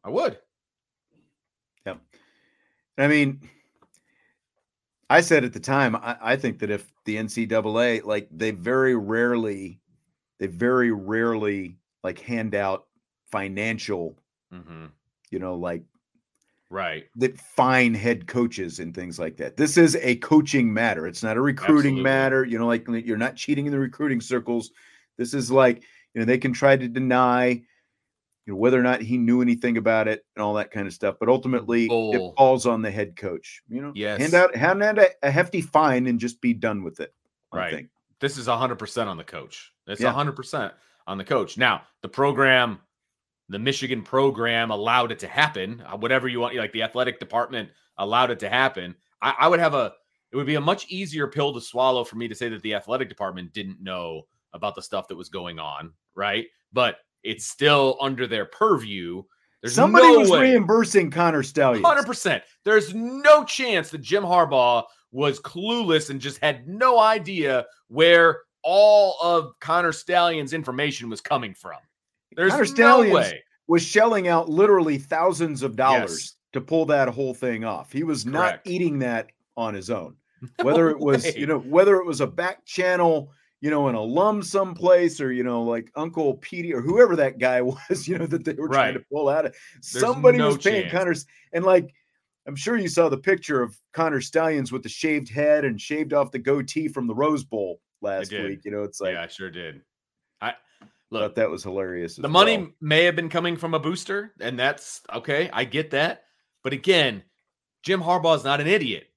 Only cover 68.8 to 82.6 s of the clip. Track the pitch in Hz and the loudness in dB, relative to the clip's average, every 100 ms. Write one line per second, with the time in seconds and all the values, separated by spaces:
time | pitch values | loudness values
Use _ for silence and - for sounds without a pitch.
68.8 | 208 208 196 139 170 170 143 _ 147 170 | 8 8 6 2 2 2 0 _ -2 0
69.8 | 170 156 - 175 175 160 139 160 139 127 | 0 -2 0 2 4 0 -6 -6 -6 -4
70.8 | 147 131 117 107 - 139 113 92 90 73 | -4 -4 -10 -12 -4 -4 -4 -14 -18 -18
71.8 | _ _ _ _ _ - 185 269 220 269 | _ _ _ _ _ 0 0 2 0 6
72.8 | 233 254 214 170 104 80 _ _ - 170 | 8 8 8 4 2 -6 _ _ 0 0
73.8 | 170 208 226 214 180 170 165 156 208 190 | 2 4 4 2 2 0 0 2 4 4
74.8 | 160 139 139 160 180 151 165 139 135 110 | 2 -2 -4 0 0 0 -4 -4 -6 0
75.8 | 131 127 101 80 - _ _ 131 - 160 | 2 2 0 -8 -12 _ _ -10 -2 -2
76.8 | 151 143 127 120 135 120 127 113 113 90 | 2 2 0 -2 -8 -4 -6 -4 -6 -8
77.8 | - 135 165 135 110 147 180 - 190 175 | -8 -6 -4 -4 -4 -2 -2 -2 -8 -2
78.8 | 170 143 127 117 110 _ _ - 113 101 | -2 -2 -4 -4 -8 _ _ -8 -8 -8
79.8 | 92 110 78 _ _ _ - - 135 160 | -8 -8 -10 _ _ _ -16 -2 2 4
80.8 | 165 147 147 135 160 - 147 147 123 160 | 4 2 2 2 0 -4 -4 -4 2 4
81.8 | 196 190 175 139 131 165 - - | 6 4 2 -4 -4 -2 -6 -8